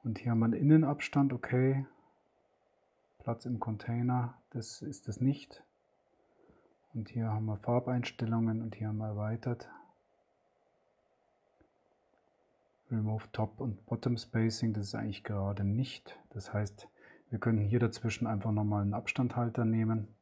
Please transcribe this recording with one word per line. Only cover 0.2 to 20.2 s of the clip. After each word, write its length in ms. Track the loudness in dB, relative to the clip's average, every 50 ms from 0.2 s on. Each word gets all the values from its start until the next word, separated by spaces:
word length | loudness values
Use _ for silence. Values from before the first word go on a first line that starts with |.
| 0 2
haben 80 | 4 4
wir 80 | 4
einen 80 | 4 4
Innenabstand, 760 | 4 6 8 8 8 8 4 0 -2 -4 0 2 2 4 4
okay. 540 | 2 -2 -2 0 2 2 4 4 2 0 -2 -6 _ _ _ _ _ _ _ _ _ _ _ _ _ _ _ _ _ _ _ _ _ _ _ _ _ _
Platz 260 | -4 -4 -4 -4 -4
im 160 | -6 -4 -4
Container, 720 | -2 -4 -4 -4 -4 -4 -2 0 2 2 2 2 0 -2 -6 -12 _ _
das 320 | -8 -8 -8 -8 -10 -10
ist 260 | -10 -10 -10 -10 -8
es 140 | -10 -4 0
nicht. 420 | 2 0 0 0 -6 -20 -20 -20 -20 _ _ _ _ _ _ _ _ _ _ _ _ _ _ _ _ _ -20 _ _ _ _ _ _ _ -8
Und 140 | -8 -8
hier 240 | -6 -4 -4 -2 -2
haben 140 | -2 -2 -2
wir 100 | -2 -4 -4
Farbeinstellungen 1000 | -2 0 0 0 0 0 -2 -2 -2 -4 -4 -4 -2 0 2 2 2 2 0 -2
und 140 | -4 -6 -6
hier 140 | -6 -4 -4
haben 80 | -4
wir 100 | -4 -4
erweitert. 600 | -4 -4 -2 -2 -2 -4 -4 -4 -4 -6 -6 -8 -18 -18 -20 -20 -20 _ _ _ _ _ _ _ _ _ _ _ _ _ _ _ _ _ _ _ _ _ _ _ _ _ _ _ _ _ _ _ _ _ _ -20 _ _ _ _ _ _ _ _ _ _ _ _ _ _ _ _ _ _ _ _ _ _ _ _ _
Remove 320 | -2 -2 0 0 -2 -4 -6 -8
Top 300 | -4 -4 -4 -4 -4 -6
und 240 | -6 -6 -6 -8 -6
Bottom 320 | -6 -6 -2 0 -2 -2
Spacing, 560 | -2 -4 -4 0 2 2 2 0 0 -2 0 0
das 140 | -2 -4
ist 80 | -4 -6
eigentlich 280 | -6 -6 -6 -6 -6 -6
gerade 400 | -6 -4 -2 -2 -2 -2 0 0
nicht. 560 | 0 2 0 0 -2 -6 -14 _ -18 -20 -20 -20 -14
Das 200 | -12 -12 -10 -4
heißt, 380 | -2 -2 -2 -2 -6 -16 -20 -20 _ _ -20 -20 -20 -20 _ _
wir 100 | -8 -2
können 200 | 2 2 4 4
hier 200 | 4 4 4 4
dazwischen 480 | 4 2 0 0 -4 -4 -2 0 0
einfach 240 | 0 0 0 0 0
nochmal 300 | 2 2 2 2 2 2
einen 120 | 2 2 0
Abstandhalter 680 | 0 -4 -4 0 0 0 2 2 0 0 0 0 2 2
nehmen. 460 | 4 4 4 4 2 2 0 0 -4 -10 _